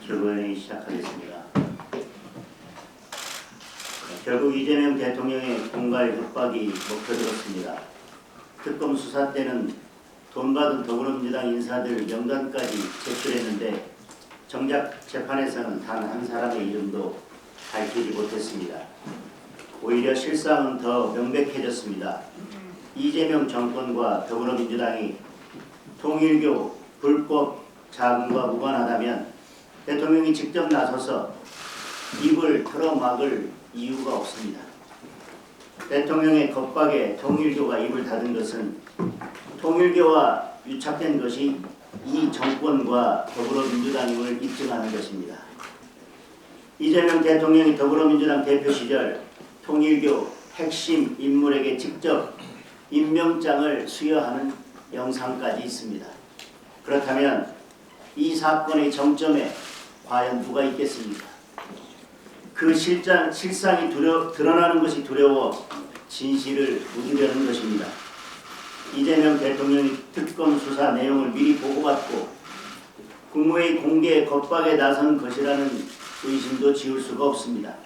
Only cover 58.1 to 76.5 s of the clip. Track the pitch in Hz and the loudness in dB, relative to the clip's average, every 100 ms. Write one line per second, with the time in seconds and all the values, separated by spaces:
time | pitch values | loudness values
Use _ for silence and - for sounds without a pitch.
58.1 | - 151 160 156 156 156 156 143 143 143 | -2 -2 0 2 2 2 2 2 2 2
59.1 | 147 160 143 127 - - - - - - | 4 4 2 2 -6 -12 -16 -18 -20 -2
60.1 | 123 123 123 107 131 135 123 143 - 110 | 0 0 -2 -2 0 0 0 -2 -2 -8
61.1 | 101 - - - - - - - - - | -8 -12 -18 -20 -18 -16 -18 -20 -20 -20
62.1 | - - - - - 160 160 180 175 - | -20 -20 -20 -18 0 4 4 4 0 4
63.1 | 175 160 - 185 185 196 175 165 139 160 | 2 2 -2 -6 -2 2 2 2 0 2
64.1 | 165 156 - 151 170 175 170 156 143 135 | 2 0 0 4 6 6 4 2 0 -4
65.1 | 135 139 135 110 - - - - - - | 6 6 6 2 -4 -10 -14 -14 -18 -16
66.1 | - 135 139 135 139 135 - - 117 135 | -8 -2 -2 0 0 0 0 -4 -8 -2
67.1 | 143 135 123 131 117 110 104 - - - | 2 2 2 0 0 0 -2 -4 -10 -14
68.1 | - - - - - - - - 135 151 | -16 -16 -16 -16 -16 -16 -16 -10 -2 2
69.1 | 160 151 143 135 135 139 143 135 131 - | 6 6 4 2 0 4 4 4 0 -8
70.1 | - 156 - 160 143 135 139 143 120 131 | -6 -6 0 2 2 0 0 0 2 2
71.1 | 139 123 117 147 139 135 139 156 - - | 0 0 2 4 4 2 -2 0 0 -2
72.1 | - - - - - - - - - - | -6 -6 -12 -18 -16 -16 -18 -20 -20 -20
73.1 | - - 151 151 170 170 160 151 160 170 | -20 -8 0 2 4 2 2 4 4 6
74.1 | 151 139 139 - 165 165 151 139 143 147 | 4 4 0 0 0 4 4 4 4 4
75.1 | 143 123 123 139 143 139 120 95 - - | 2 0 -2 0 0 0 -4 -8 -12 -16
76.1 | - 135 135 123 | -10 -4 -4 -2